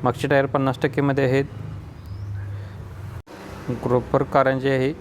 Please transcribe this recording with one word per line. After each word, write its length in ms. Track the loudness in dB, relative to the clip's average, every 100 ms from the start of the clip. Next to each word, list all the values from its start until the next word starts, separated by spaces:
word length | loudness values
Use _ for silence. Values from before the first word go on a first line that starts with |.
मागचे 240 | 2 2 4
टायर 180 | 4 4
पन्नास 340 | 2 0 0
टक्केमध्ये 420 | 0 2 2 4
आहेत. 220 | 4 2 0 -6 -10 -10 -12 -16 -14 -10 -8 -8 -8 -8 -10 -12 -12 -12 -12 -12 -14 -16 -14 -12 -6 -4 2
ग्रोपर 380 | 2 4 0
कारंजी 460 | 4 4 4 4 2
आहे 240 | 2 2 0